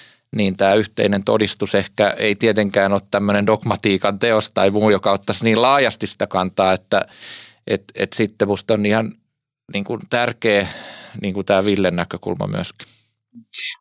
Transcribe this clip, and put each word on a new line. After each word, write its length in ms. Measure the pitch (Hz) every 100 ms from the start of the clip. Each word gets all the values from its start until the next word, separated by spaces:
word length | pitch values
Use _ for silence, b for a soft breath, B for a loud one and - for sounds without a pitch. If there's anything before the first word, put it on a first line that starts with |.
| B B B 107
niin 200 | 98 92
tää 180 | 98
yhteinen 500 | 107 101 - 107 101
todistus 500 | 101 107 101 - 101
ehkä 360 | 101 95 - 101
ei 240 | - 107
tietenkään 580 | 98 113 104 101 98 98
ole 80 | 98 -
tämmönen 360 | 101 101 101 104
dogmatiikan 720 | 107 - 104 110 95 101 98
teos 320 | 120 107 -
tai 160 | 104 98
muu, 200 | 104 107
joka 220 | 95 104
ottaisi 320 | 98 - 104
niin 180 | 113 110
laajasti 440 | 123 139 120 - 98
sitä 200 | - 90
kantaa, 460 | 92 92 - 95
että, 340 | 92 - 101 - B B B B B -
et, 160 | 101 _
et 180 | 101 98
sitten 360 | - 104 - 101
musta 260 | 98 -
on 120 | 107 104
ihan 260 | 110 110 - _ _ _ _ -
niin 120 | 101
kuin 160 | 101 113 -
tärkeä 580 | 120 120 113 113 101 95 B B B B 101
niin 120 | 101
kuin 120 | 98 92
tää 180 | 98
Villen 320 | 101 98 92 85
näkökulma 500 | 85 - - 92 101
myöskin. 420 | 98 87 - - b b _ _ - - B B B